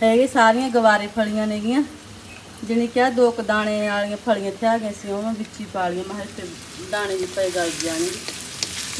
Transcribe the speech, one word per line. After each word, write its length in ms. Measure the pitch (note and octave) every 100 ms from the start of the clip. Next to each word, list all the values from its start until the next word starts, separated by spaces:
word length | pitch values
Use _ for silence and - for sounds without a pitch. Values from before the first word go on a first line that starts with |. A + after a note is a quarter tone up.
ਹੈਗੇ। 240 | A3+ A3+ C4
ਸਾਰੀਆਂ 420 | - A3+ A3+ C4
ਗਵਾਰੇ 380 | A#3 A3+ G#3 G#3
ਫਲੀਆਂ 400 | - G#3+ G#3+ G#3+
ਨੇਗੀਆਂ, 360 | G#3+ G#3+ C4 D4 - - - - - - -
ਜਾਣੀ 220 | G3+ A3+ A#3
ਕਿ 160 | B3
ਆਹ 80 | B3+
ਦੋ 200 | A#3+ A#3+
ਕੁ 120 | A#3
ਦਾਣੇ 460 | G#3 G#3+ G#3+ G#3 G#3
ਵਾਲੀਆਂ 280 | G3+ G3+ G#3
ਫਲੀਆਂ 360 | A#3+ G3+ G3
ਇੱਥੇ 140 | F#3+ A3+
ਆ 120 | A3+
ਗਈਆਂ 140 | G#3+
ਸੀ, 160 | G3+ G3+
ਉਹ 140 | G3+
ਮੈਂ 100 | A3
ਵਿੱਚ 280 | A3 G#3+ -
ਹੀ 60 | G3
ਪਾ 220 | G3 F3+
ਲਈਆਂ। 160 | F3+
ਮੈਂ 200 | F#3 G3+
ਕਿਹਾ 200 | F#3+ -
ਇੱਥੇ 40 | F3 E3 - D3 F#3
ਦਾਣੇ 240 | G#3 G3+
ਜਿਹੇ 140 | F#3+ F#3 G3
ਪਏ 140 | F#3+
ਗਲ 200 | F3+ E3+
ਜਾਣਗੇ। 420 | D#3 E3 E4 F3+ - - - - - - - - -